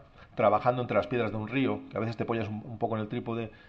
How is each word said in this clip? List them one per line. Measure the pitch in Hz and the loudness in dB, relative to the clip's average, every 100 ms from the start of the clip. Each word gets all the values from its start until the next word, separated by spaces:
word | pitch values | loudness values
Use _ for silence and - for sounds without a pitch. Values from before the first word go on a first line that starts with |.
| - - - | -10 -20 -10
trabajando | - 110 104 131 127 | 2 4 4 4 2
entre | 113 117 | 2 2
las | - | 2
piedras | 120 110 | 2 0
de | 107 | -2
un | 107 | -2
río, | 135 120 101 - | 2 2 0 -4
que | 98 | -4
a | |
veces | 110 117 | -2 -2
te | |
apoyas | 113 117 104 | -2 -2 -2
un, | 107 135 | -6 -10
un | 110 | -4
poco | 113 110 | -2 -2
en | |
el | 107 | -2
trípode | 120 120 113 110 - | -4 -4 -4 -6 -10